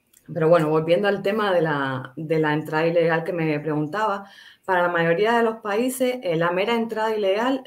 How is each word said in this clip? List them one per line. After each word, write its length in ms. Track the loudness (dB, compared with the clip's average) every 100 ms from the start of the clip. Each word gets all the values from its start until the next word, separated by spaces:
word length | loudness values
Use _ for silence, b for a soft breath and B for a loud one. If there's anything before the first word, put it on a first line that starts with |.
| _ _ -10
Pero 160 | 0 4
bueno, 200 | 4 4
volviendo 380 | 0 2 2 2
al 140 | 0
tema 320 | -2 0 0
de 80 | 2
la, 520 | 0 0 -2 -4 -8 -10
de 240 | -4 0
la 140 | 0
entrada 340 | -2 -2 -2 0
ilegal 360 | 2 2 0
que 80 | -2
me 260 | -2 -2 -2
preguntaba, 680 | -2 -4 -4 -2 -2 -4 -8 B B B -2
para 160 | 2
la 80 | 2
mayoría 480 | 2 2 2 2 2
de 60 |
los 140 | 2 -2
países, 600 | -4 -2 -2 0 -2 -2
eh, 120 | -2 0
la 140 | 0
mera 240 | 0 0
entrada 420 | 0 -2 -2 -2 0
ilegal 480 | 0 2 0 -2